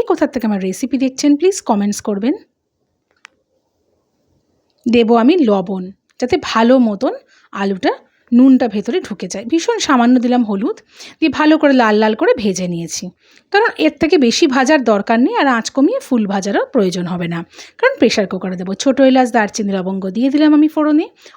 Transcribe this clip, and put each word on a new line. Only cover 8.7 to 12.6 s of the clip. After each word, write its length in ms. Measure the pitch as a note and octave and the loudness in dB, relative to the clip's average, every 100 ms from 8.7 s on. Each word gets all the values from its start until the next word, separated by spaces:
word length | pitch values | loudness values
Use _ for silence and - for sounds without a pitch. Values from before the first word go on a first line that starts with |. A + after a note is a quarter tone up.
| G#3+ G3+ E4 | -4 -4 -6
ঢুকে 260 | - G3 F#3 | -6 -10 -10
যায়। 160 | G3 A#3 | -10 -4
ভীষণ 300 | E4 G4 A4+ | -4 -2 -4
সামান্য 340 | - C4 A#3+ B3+ | 0 2 4 2
দিলাম 220 | A#3 B3 | 2 0
হলুদ, 320 | A3 G3+ B3+ A4 _ - - - | 0 -2 -4 -6 _ -20 -18 -4
দিয়ে 160 | D#4+ | -2
ভালো 220 | B3+ D4+ D#4 | 0 2 4
করে 160 | D4 | 4
লাল 200 | C4 A3 G#3 | 4 4 4
লাল 160 | A3 | 2
করে 180 | A3 F4+ A#4+ | 0 0 0
ভেজে 300 | G#3 F#3 | 0 -4